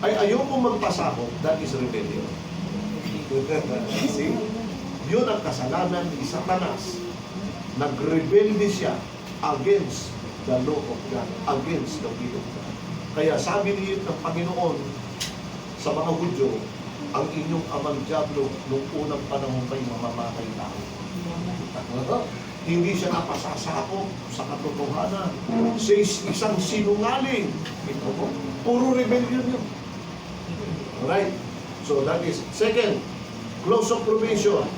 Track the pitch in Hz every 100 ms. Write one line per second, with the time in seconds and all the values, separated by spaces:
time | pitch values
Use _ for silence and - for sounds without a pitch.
0 | 202 214 202 247 269 254 240 214 202 180
1 | - - 240 - - 160 139 131 123 110
2 | 101 - - - - - - - - -
3 | - 151 - 135 127 151 131 110 - -
4 | 277 143 156 220 214 226 220 180 - -
5 | 139 214 247 208 - - 131 175 175 175
6 | 165 147 127 147 - 185 175 127 - 180
7 | 175 - - 185 196 - - 127 143 123
8 | 151 160 135 202 214 208 202 - 127 123
9 | - - - - - 143 127 202 143 -
10 | - - - - - 127 135 147 - -
11 | - - - - - 135 151 160 123 -
12 | 117 110 123 117 - - - - - -
13 | - - 156 - - 202 196 202 190 190
14 | 185 156 165 165 175 175 175 143 139 -
15 | - - - - - - - - 151 143
16 | 165 165 170 - 135 - - - - -
17 | 143 143 156 156 156 165 - 143 147 143
18 | - 156 151 143 135 - - 135 143 156
19 | 147 143 127 135 135 127 123 131 120 113
20 | 120 117 117 120 110 107 104 104 - -
21 | - 180 170 165 170 180 - - - 247
22 | 139 127 - - - - 160 170 180 185
23 | 175 180 - - - - 160 160 160 196
24 | - - - - - 147 151 - - -
25 | 202 196 180 - - 226 226 220 208 202
26 | 208 - - - 220 202 185 214 202 208
27 | 226 262 262 240 - 156 - - - -
28 | - - 139 - - - 233 240 262 254
29 | 240 247 240 254 247 254 214 - - -
30 | - - - - - 170 - 165 - -
31 | - 190 190 - - - - - - 139
32 | 139 170 170 - - - 220 220 208 -
33 | - - - - - - 175 226 208 233
34 | - 214 220 208 208 - -